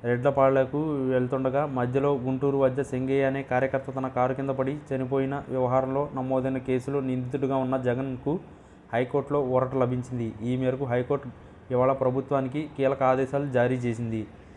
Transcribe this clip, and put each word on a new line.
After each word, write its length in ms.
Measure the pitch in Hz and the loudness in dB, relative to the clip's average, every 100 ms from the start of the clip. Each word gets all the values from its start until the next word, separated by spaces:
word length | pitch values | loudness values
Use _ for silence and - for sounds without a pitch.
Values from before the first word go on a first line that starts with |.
రెడ్లపాళ్లకు 880 | 120 123 135 139 135 135 127 143 156 | 0 2 2 4 4 6 2 0 -2
వెళ్తుండగా 720 | 147 131 131 123 131 131 131 147 | -2 0 2 2 0 0 0 -2
మధ్యలో 520 | 127 123 131 139 143 | 0 0 2 2 2
గుంటూరు 400 | 123 131 139 139 | 0 0 0 4
వద్ద 240 | 135 127 | 2 2
సింగయ్య 420 | 131 127 131 135 | -2 -2 0 2
అనే 200 | 135 135 | 2 0
కార్యకర్త 520 | 135 127 131 135 135 131 | 0 0 2 -2 -4 -6
తన 120 | 131 | -4
కారు 260 | 127 127 | 0 0
కింద 160 | 131 135 | 0 -2
పడి 280 | 135 135 147 147 131 | -2 -2 -4 -4 -4
చనిపోయిన 480 | 131 135 135 139 139 | 0 0 0 -4 -4
వ్యవహారంలో 600 | 127 127 131 131 135 147 139 | -2 2 2 0 -2 -2 -4
నమోదైన 420 | 127 131 131 131 | -2 0 0 -4
కేసులో 420 | 127 131 127 143 | -2 -2 0 -2
నిందితుడిగా 560 | 131 127 127 139 131 135 | -2 -2 -2 -2 0 0
ఉన్న 220 | 131 131 | 0 0
జగన్కు 640 | 123 120 135 127 139 160 - - - - - | 0 0 -2 -4 -2 -4 -6 -20 -20 -20 -4
హైకోర్టులో 480 | 117 127 143 139 147 | -2 0 -2 0 0
ఊరట 340 | 131 127 127 131 | 2 2 2 2
లభించింది. 580 | 127 127 127 127 117 107 | 0 0 -4 -4 -4 -4
ఈ 140 | 117 127 | -2 0
మేరకు 280 | 131 131 135 | 0 0 0
హైకోర్టు 440 | 123 123 139 123 - - - - | 0 0 -2 -4 -16 -20 -20 -4
ఇవాళ 200 | 123 127 | 2 2
ప్రభుత్వానికి 760 | 135 127 131 135 139 131 139 151 - | 4 2 0 0 0 0 -4 -6 0
కీలక 260 | 131 139 | 0 2
ఆదేశాలు 480 | 131 131 131 143 143 | 2 2 0 -2 0
జారీ 240 | 123 123 127 | 2 2 2
చేసింది. 520 | 123 113 117 113 101 - - | -2 -2 -4 -4 -6 -12 -20